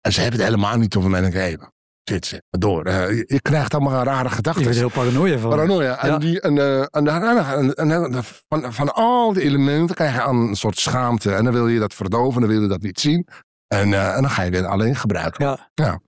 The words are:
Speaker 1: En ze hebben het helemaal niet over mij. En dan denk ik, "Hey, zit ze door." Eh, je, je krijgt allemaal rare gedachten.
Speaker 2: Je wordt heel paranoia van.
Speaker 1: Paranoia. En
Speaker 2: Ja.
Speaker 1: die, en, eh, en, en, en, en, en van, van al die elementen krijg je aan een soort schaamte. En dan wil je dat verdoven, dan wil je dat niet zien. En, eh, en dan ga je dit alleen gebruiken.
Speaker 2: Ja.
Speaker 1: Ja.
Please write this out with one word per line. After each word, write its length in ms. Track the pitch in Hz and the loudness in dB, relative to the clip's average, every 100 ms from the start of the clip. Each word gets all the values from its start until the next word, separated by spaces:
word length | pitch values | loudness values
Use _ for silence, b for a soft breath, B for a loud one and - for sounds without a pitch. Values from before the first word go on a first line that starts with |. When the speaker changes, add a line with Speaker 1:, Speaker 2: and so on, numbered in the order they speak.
Speaker 1:
En 120 | - | -2
ze 80 | - | -2
hebben 180 | 123 117 | -2 0
het 100 | 101 | 0
helemaal 280 | 110 101 117 | 0 0 0
niet 180 | 110 98 | 0 2
over 140 | 92 | 2
mij. 100 | 92 | 2
En 80 | 92 | 0
dan 80 | 90 | 0
denk 100 | 92 | -4
ik, 60 | 80 | -6
"Hey, 100 | - _ _ _ | -14 _ _ _
zit 220 | - 98 - | -6 -6 -6
ze 160 | - _ | -12 _
door." 340 | 92 104 85 80 | -2 0 0 0
Eh, 240 | 92 90 | 0 0
je, 140 | 113 - | -2 -2
je 140 | 139 | -2
krijgt 320 | - 151 135 | 0 0 0
allemaal 300 | 151 139 131 | 0 0 0
rare 260 | 123 135 127 | 0 -2 -2
gedachten. 320 | 117 127 170 | -2 -2 0
Speaker 2:
Je 40 | 123 117 | 2 2
wordt 140 | 120 | 0
heel 100 | 135 | 0
paranoia 340 | 123 127 190 135 | 0 2 2 0
van. 120 | 113 | 0
Speaker 1:
Paranoia. 520 | 151 165 190 135 131 | 0 2 2 0 -2
En 80 | - | -2
Speaker 2:
Ja. 60 | 156 | 0
Speaker 1:
die, 240 | 160 165 | 0 0
en, 160 | 165 147 | 2 2
eh, 220 | 139 135 | 2 0
en, 280 | 139 156 147 | 0 0 0
en, 140 | 160 220 240 139 | 0 2 0 0
en, 260 | 139 135 143 | 0 0 0
en, 160 | 156 | 0
en 320 | 170 160 123 113 - _ | 0 -2 -4 -8 -14 _
van, 260 | 151 127 | -4 -4
van 200 | 113 143 | -4 -2
al 400 | - 233 247 233 | 0 2 4 2
die 100 | 190 | 2
elementen 520 | 147 139 139 147 170 - | 2 2 2 2 0 0
krijg 180 | 156 | -2
je 80 | 120 | 0
aan 140 | 123 123 117 | 0 0 0
een 80 | 98 | 0
soort 220 | 110 - | -2 -2
schaamte. 560 | - 127 123 117 101 | -2 0 0 0 0
En 100 | 98 | 0
dan 100 | 120 | 2
wil 140 | 120 117 | 2 2
je 120 | 117 | 2
dat 140 | 104 | -2
verdoven, 480 | - 98 113 127 123 | -4 -4 0 0 2
dan 80 | 113 | 2
wil 120 | 110 | 2
je 60 | 104 | 0
dat 140 | 92 | -2
niet 180 | 95 - | -6 -2
zien. 280 | 147 170 180 B _ _ _ | 0 0 -2 B _ _ _
En, 260 | 104 101 | 0 2
eh, 220 | 98 98 98 | 2 0 0
en 60 | |
dan 80 | 135 | 0
ga 100 | 107 | 0
je 100 | 90 | 0
dit 120 | 90 92 | -2 0
alleen 300 | 98 110 135 | 0 0 0
gebruiken. 500 | - - - - 139 | -2 -2 -4 -2 -2
Speaker 2:
Ja. 240 | 135 - | -2 -8
Speaker 1:
Ja. 260 | - 143 87 | -2 -2 -2